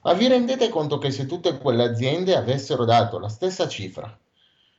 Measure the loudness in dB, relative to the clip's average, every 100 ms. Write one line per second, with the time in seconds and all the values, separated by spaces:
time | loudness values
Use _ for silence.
0 | 2 2 4 4 2 0 0 0 -2 -2
1 | -2 -4 -6 -2 -2 -2 0 2 2 0
2 | -2 0 0 0 0 -4 -2 -2 4 4
3 | 4 -4 -8 -4 -6 -2 -4 -4 -12 -12
4 | -16 -18 _ _ _ _ _